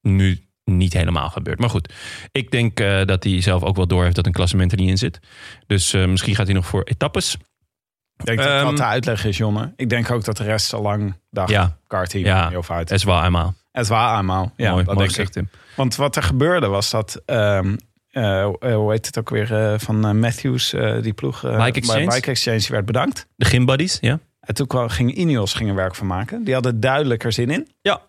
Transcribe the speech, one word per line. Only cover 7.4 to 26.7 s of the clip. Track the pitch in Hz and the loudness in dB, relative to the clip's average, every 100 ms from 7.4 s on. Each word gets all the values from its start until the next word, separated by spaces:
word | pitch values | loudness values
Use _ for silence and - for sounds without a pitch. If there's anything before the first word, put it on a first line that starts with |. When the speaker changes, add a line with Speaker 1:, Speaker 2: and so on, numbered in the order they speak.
| _ _ _ _ _ _ _ _ | _ _ _ _ _ _ _ _
Speaker 2:
Ik | - | -4
denk | 117 | 0
dat | 135 | 2
Speaker 1:
Ehm, | 139 | 2
Speaker 2:
dat | 143 147 | 2 0
de | |
uitleg | 123 113 120 107 | 0 0 0 -2
is, | 107 101 | -2 0
Jonne. | 110 104 123 - | 0 -2 -4 -4
Ik | 127 | -2
denk | 120 117 | 0 0
ook | 120 | -2
dat | 107 104 | -2 -4
de | |
rest | 104 110 - | -2 0 -2
al | 110 | -2
lang | 104 104 104 92 _ | -2 -2 -2 -6 _
dacht, | 101 92 | -4 0
Speaker 1:
Ja. | 104 90 82 _ | 2 2 0 _
Speaker 2:
"Carty, | 98 90 101 | -4 -4 -2
Speaker 1:
Ja. | 92 92 85 | 2 2 2
Speaker 2:
heel | 87 | -2
fout." | 87 85 82 | -4 -6 0
Speaker 1:
Het | |
is | 98 | 0
wel | 92 90 | 2 2
eenmaal. | 87 87 85 92 _ | 4 2 0 -4 _
Speaker 2:
Het | - 110 | -6 0
was | 113 117 113 | 2 2 0
eenmaal. | 92 95 92 - | 0 -2 -4 -2
Ja, | 117 | 0
Speaker 1:
Mooi, | 92 | 2
Speaker 2:
dat | 92 | 2
Speaker 1:
mooi | 98 95 | 2 0
Speaker 2:
denk | 87 | 0
Speaker 1:
gezegd, | 95 - | -4 -4
Speaker 2:
ik. | 95 | -8
Speaker 1:
Tim. | - - - | -10 -18 -2
Speaker 2:
Want | 131 107 | -2 0
wat | 143 - | 0 0
er | |
gebeurde | - 135 151 180 110 | 0 2 2 2 2
was | 98 101 | 0 0
dat, | 117 107 - - | -2 -4 -10 -4
ehm, | 123 104 101 95 107 - _ _ | 0 2 2 0 -4 -8 _ _
eh, | - 110 95 | -4 0 0
eh, | 101 92 | 0 -2
hoe | 127 110 107 | -2 0 2
heet | 110 - | 0 -2
het | - | -8
ook | 113 | -4
weer, | 113 110 | -4 0
eh, | 110 110 107 | 0 0 0
van, | 104 107 107 | 0 0 2
eh, | |
Matthews, | 104 117 110 131 127 - | 2 2 0 -2 -2 -2
eh, | - 110 113 | 0 0 0
die | 113 | -2
ploeg, | 107 135 123 | -4 -6 -4
eh, | 127 | -2
Speaker 1:
Bike | 110 | 2
Speaker 2:
bij | 120 | 2
Speaker 1:
Exchange. | 127 117 110 170 | 2 0 0 2
Speaker 2:
Bike | 123 127 | 0 0
Exchange | 123 - 113 104 | -2 0 0 0
werd | 110 101 | -2 0
bedankt. | 117 196 - - _ | 0 0 -4 -12 _
Speaker 1:
De | |
Gym | 120 123 | 2 4
Buddies, | 123 135 180 - | 4 2 0 0
ja. | 120 156 _ _ | 0 -2 _ _
Speaker 2:
En | - | -8
toen | - 135 | -4 -2
kwam, | 127 117 | -2 -2
ging | - 120 | 0 0
Ineos | - 175 131 98 | 0 0 0 0
ging | - 110 | -2 -2
er | |
werk | 98 95 | 0 -2
van | 90 98 | -2 -4
maken. | 90 110 233 | -4 -4 -6
Die | 214 | -2
hadden | 131 127 | 0 0